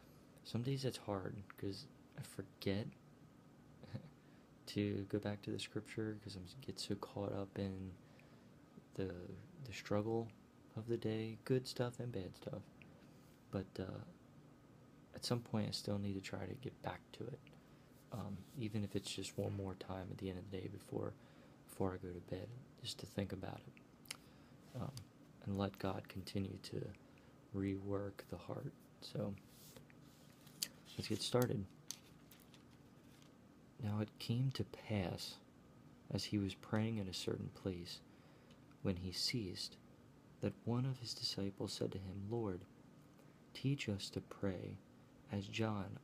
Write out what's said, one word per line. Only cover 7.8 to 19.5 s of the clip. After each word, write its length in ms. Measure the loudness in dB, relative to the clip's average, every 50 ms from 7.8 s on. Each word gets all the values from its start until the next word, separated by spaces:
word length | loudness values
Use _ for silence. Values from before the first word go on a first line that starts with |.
| -4 -4 -6 -8 -14 -18 -18 -18 -18 -18 -18 -18 -18 -18 -20 -20 -20 -18 -18 -18 -18 -8 -2
the, 180 | 0 0 0 0 -4 -6 -8 -8 -10 -10 -12 -14 -12 -10
the 80 | -8 -8
struggle 560 | -4 2 6 6 6 6 6 4 4 4 2 -4 -12 -18 -20 -20 -20 -14 -6 -4
of 100 | -2 2
the 100 | 2 2
day, 420 | 4 4 4 4 4 2 0 -2 -2 2
good 220 | 4 6 6 4
stuff 320 | 2 2 2 2 2 2 0
and 120 | -2 -2 0
bad 220 | -2 -2 -4 -6
stuff. 260 | -6 -4 -4 -2 -4 -4 -6 -14 -18 -18 -18 -18 -18 -18 -18 -18 -18 -18 -20 -20 -20 -8 0
But, 160 | 0 0 0 0 -2 -2
uh, 260 | -2 0 -2 -4 -4 -8 -12 -16 -18 -18 -18 -18 -18 -18 -18 -18 -18 -18 -18 -18 -18 -18 -18 -20 -16 -12 -10
at 100 | -2 2
some 160 | 4 4 4
point 280 | 2 2 2 4 4 4
I 40 | 2
still 260 | 0 2 2 2 2
need 160 | 2 2 0
to 60 | 0
try 260 | -2 -2 -2 -2 -2
to 80 | -2 -4
get 260 | -4 -4 -6 -6 -2 -2
back 180 | -2 -2 -2 -6 -12 -8
to 120 | -6 -6
it, 140 | -4 -6 -8 -10 -14 -18 -18 -18 -18 -18 -18 -18 -20 -20 -18 -12 -6 -4
um, 260 | -2 -2 -2 -4 -6 -6 -8 -6 -2
even 260 | -2 0 2 2 2
if 100 | 2 2
it's 160 | 0 0 0 -2
just 240 | -2 -2 -2 0
one 180 | 2 2 2